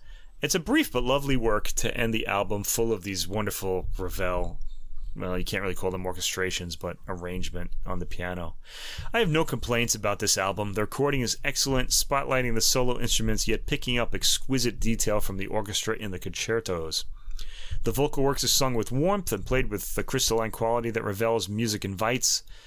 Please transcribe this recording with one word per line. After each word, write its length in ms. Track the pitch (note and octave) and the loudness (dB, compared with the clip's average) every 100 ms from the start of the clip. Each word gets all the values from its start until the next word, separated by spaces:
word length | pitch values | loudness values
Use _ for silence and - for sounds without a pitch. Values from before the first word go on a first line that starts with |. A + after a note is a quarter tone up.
| - - - - | -14 -14 -14 -6
It's 140 | D3 F#3 | -2 0
a 40 | |
brief 320 | D#3+ D4+ - | 2 2 2
but 120 | B2+ | 0
lovely 340 | B2 C#3 C#3 B2+ | 2 2 4 2
work 300 | A2+ G#2 - - | 4 4 4 2
to 200 | A2+ - | 2 2
end 160 | A#2 | 0
the 120 | A2+ - | 0 0
album, 380 | G2+ G#2 G#2 | 0 0 -2
full 280 | G2+ - A2+ | 0 0 0
of 120 | G#2+ | 0
these 240 | G2 F#2 F2+ | -2 -4 -2
wonderful 600 | G#2 G#2 - F#2+ F#2 - - | -2 -2 -2 -2 0 0 -2
Ravel, 600 | F#2 - F2+ F2+ F2 - - - - - - - | -2 0 0 0 0 0 -2 -2 -2 -2 -2 -2
well, 220 | F#2+ F2+ | -2 0
you 60 | |
can't 200 | F2 G2+ | 0 0
really 120 | F#2+ F2+ | -2 0
call 160 | F#2+ | 0
them 140 | F#2 F#2 | -2 -4
orchestrations, 720 | F2+ - - F#2 - F2 D#2+ | -4 -4 -2 -2 -2 -6 -6
but 160 | F2 E2 - | -6 -8 -8
arrangement 640 | F#2 F2+ F2+ F2 F2 E2+ - - | -6 -4 -2 -2 -2 0 0 2
on 120 | F2+ | 0
the 60 | F2 | 0
piano. 500 | - F2+ F2+ E2 - - - - - - | -2 -2 -4 -6 -6 -10 -12 -10 -6 -2
I 80 | A#3 | 2
have 80 | G3+ | 2
no 160 | D#3 | 2
complaints 500 | D#3+ A#2+ A2+ A#2+ A#2+ G#2+ | 2 -2 0 2 2 0
about 240 | G#2 G2+ | 0 0
this 180 | G2+ - | 0 2
album. 360 | F#2+ G2 G2+ | 0 0 -2
The 80 | F#2+ | -2
recording 400 | A2 - C#3+ C#3 | -2 0 0 2
is 160 | A#2 - | 0 -2
excellent, 460 | C#3+ C3+ C#3 C3 B2 | -2 -2 2 2 2
spotlighting 640 | - - C#3 C3+ C3 B2 | 2 2 0 0 0 2
the 80 | A#2 | 2
solo 380 | - C3 B2 A#2+ | 4 4 4 2
instruments, 460 | A#2+ - A2 G#2+ - | 2 2 2 2 2
yet 180 | G#2+ - | 0 0
picking 320 | C#3+ - B2 | -2 0 0
up 160 | A2+ G2+ | 0 2
exquisite 640 | - - - C3 A#2+ G2+ | 2 2 2 2 2 2
detail 400 | A2+ A2 - G#2 | 2 2 2 2
from 180 | G2+ G2 | 2 0
the 100 | G2 | -2
orchestra 480 | G#2+ G#2 G2+ - A2+ | -2 -2 -2 -2 -4
in 160 | G#2+ | -4
the 80 | F#2 | -6
concertos. 840 | F#2 E2+ - A2+ G#2 F2 D#2+ D#2 - - - - - - - - | -6 -4 -2 0 0 -2 -2 -4 -4 -6 -4 -2 -2 -4 -2 2
The 80 | A#2 | 2
vocal 320 | A2 D3 C3+ | 4 2 2
works 200 | C#3 C3 | 2 2
is 80 | B2 | 2
sung 240 | - C3 A#2+ | 4 4 2
with 160 | G#2 | 0
warmth 400 | B2+ E3+ G3+ F3+ | 2 2 2 0
and 120 | G2+ A#2 | -4 0
played 240 | C3 B2 | 2 2
with 260 | G2+ - - | -2 -4 -2
the 80 | |
crystalline 480 | C3 C3+ - A2+ A2 | 0 0 2 2 0
quality 400 | - A2+ A#2+ A#2 | 0 0 0 0
that 120 | A2 | -2
Ravel's 460 | G#2+ G2 A2+ A2+ F#2 | -2 0 2 2 0
music 340 | G#2+ A#2 G#2 | -2 0 -2
invites. 600 | G2 F#2+ A2 B2+ - - - - | -4 -2 0 0 2 0 -4 -14